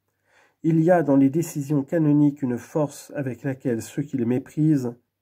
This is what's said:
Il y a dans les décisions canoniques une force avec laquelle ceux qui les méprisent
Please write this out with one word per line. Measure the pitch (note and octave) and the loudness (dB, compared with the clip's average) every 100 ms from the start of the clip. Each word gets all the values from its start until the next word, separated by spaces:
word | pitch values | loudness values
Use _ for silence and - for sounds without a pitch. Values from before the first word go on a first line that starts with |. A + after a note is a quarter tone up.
| _ _ _ _ _ _ | _ _ _ _ _ _
Il | D#3 D#3+ | -2 2
y | D#3+ | 4
a | F3 | 4
dans | C#3+ C#3 | 4 4
les | C3+ | 4
décisions | C#3+ D3+ D#3 C#3 D3 | 2 -4 -6 -4 -2
canoniques | C#3 F3 D#3 D3 D3 C#3+ | -2 0 2 4 4 0
une | B2+ A#2+ | -4 -6
force | - D#3+ D3 - - | -6 -4 -4 -6 -14
avec | - C3 A#2+ | -10 -8 -8
laquelle | C#3 C3 C#3 A#2 | -8 -6 -4 -6
ceux | G#2+ - | -6 -8
qui | D3 C#3 | -6 -4
les | |
méprisent | A#2 B2+ C3+ - D#3 D3 B2 A#2 _ _ | -2 -2 -4 -2 2 2 -2 -10 _ _